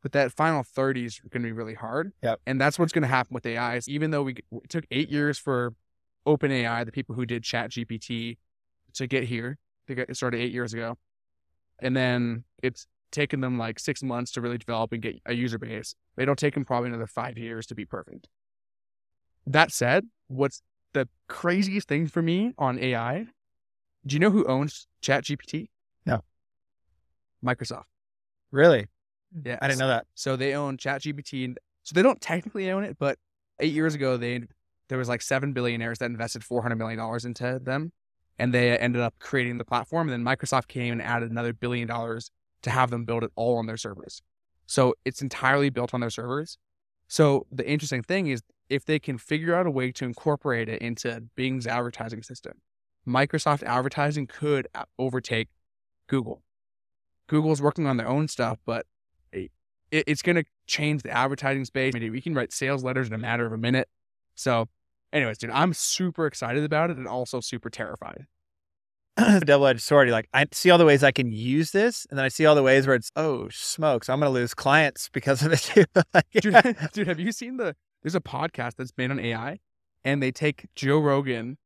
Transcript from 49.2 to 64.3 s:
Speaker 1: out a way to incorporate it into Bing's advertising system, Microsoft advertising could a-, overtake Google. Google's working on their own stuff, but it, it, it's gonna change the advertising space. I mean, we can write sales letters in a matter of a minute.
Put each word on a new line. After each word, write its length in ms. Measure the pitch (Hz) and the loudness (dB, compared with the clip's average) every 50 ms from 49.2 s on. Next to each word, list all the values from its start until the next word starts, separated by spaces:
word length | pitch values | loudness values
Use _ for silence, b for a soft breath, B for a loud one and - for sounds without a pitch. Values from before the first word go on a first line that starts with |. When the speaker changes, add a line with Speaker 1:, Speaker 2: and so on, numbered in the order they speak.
| - - 151 156 160 170 170 | -4 -4 -4 -2 0 0 0
Speaker 1:
out 100 | 180 185 | 2 0
a 60 | 170 | 0
way 200 | 139 135 127 127 123 | 0 -2 -2 -4 -4
to 120 | - 135 | -6 -8
incorporate 640 | 123 117 - - 156 147 - - 147 123 117 113 107 | -8 -8 -4 -2 -2 -2 0 0 -2 -2 0 -2 -4
it 140 | 110 - - | -6 -6 -6
into 400 | 117 117 - - 120 117 117 113 113 _ | -6 -6 -6 -6 -6 -6 -8 -14 -14 _
Bing's 300 | - 127 131 131 131 117 | -4 -4 -2 -2 -4 -4
advertising 560 | 120 117 123 123 120 - - 117 113 117 107 | -4 -4 -2 -4 -6 -8 -10 -10 -10 -10 -12
system, 400 | 110 - 127 - - - - _ _ _ _ _ _ _ _ _ _ | -14 -16 -20 -16 -16 -18 -18 _ _ _ _ _ _ _ _ _ _
Microsoft 560 | 127 123 - 143 143 - 151 - 156 147 139 - | 0 2 2 2 2 0 0 0 0 0 0 -2
advertising 640 | 113 120 127 127 139 - 156 143 147 147 151 135 | -2 -2 0 -2 -2 -2 0 -2 0 -2 -4 -6
could 400 | - - - 147 147 147 135 - - - | -8 -8 -4 0 0 0 0 -2 -6 -10
a-, 100 | - - _ _ - | -12 -12 _ _ -4
overtake 480 | 127 131 120 127 - - 123 113 113 _ _ _ _ _ _ _ _ _ _ _ _ | -4 -2 -2 -4 -4 -2 -4 -4 -4 _ _ _ _ _ _ _ _ _ _ _ _
Google. 380 | - 139 135 113 110 - - _ _ _ _ _ _ _ _ _ _ _ _ _ _ _ _ _ | -2 -2 -2 -2 -4 -10 -12 _ _ _ _ _ _ _ _ _ _ _ _ _ _ _ _ _
Google's 340 | - 151 151 156 156 156 139 | 0 0 2 4 2 2 4
working 280 | 143 147 - - 156 | 2 0 2 2 0
on 100 | 139 131 | 0 0
their 100 | 120 113 | 0 0
own 200 | 113 131 147 156 | 0 0 0 0
stuff, 320 | 151 - - 120 117 113 - _ | -2 -2 -4 -2 -2 -4 -6 _
but 180 | - 117 117 - _ _ _ _ _ _ _ _ _ | -6 -6 -6 -8 _ _ _ _ _ _ _ _ _
it, 200 | - 98 92 - _ _ _ _ _ _ _ _ | -10 -10 -10 -10 _ _ _ _ _ _ _ _
it, 140 | - 156 - | -2 0 0
it's 160 | - 151 - | 0 -2 0
gonna 220 | - 175 175 170 147 _ _ _ _ | 0 0 2 2 0 _ _ _ _
change 340 | - - - 147 151 151 143 | -6 -4 -2 0 0 -2 -2
the 80 | - 123 | -4 -2
advertising 560 | 113 120 131 135 139 135 147 135 135 135 131 | 0 0 0 0 -2 -2 -2 -2 -2 -2 -4
space. 300 | - - 135 131 135 123 | -4 -4 -2 0 0 -2
I 40 | 120 | -2
mean, 120 | 117 110 | -6 -6
we 100 | 113 131 | -6 -6
can 140 | - 170 156 | -6 -2 -2
write 180 | 131 120 - - | -2 -2 -2 -4
sales 300 | - 139 131 139 135 127 | -4 -2 -2 -2 -2 -2
letters 240 | 127 127 135 127 | -2 -2 -2 -2
in 60 | 110 110 | -2 -4
a 40 | |
matter 300 | 107 113 107 117 120 120 | -6 -4 -2 -2 -2 -2
of 40 | 113 | -2
a 60 | 110 | -2
minute. 320 | 110 113 120 127 131 - _ _ _ _ _ _ _ _ _ | -2 0 0 2 0 0 _ _ _ _ _ _ _ _ _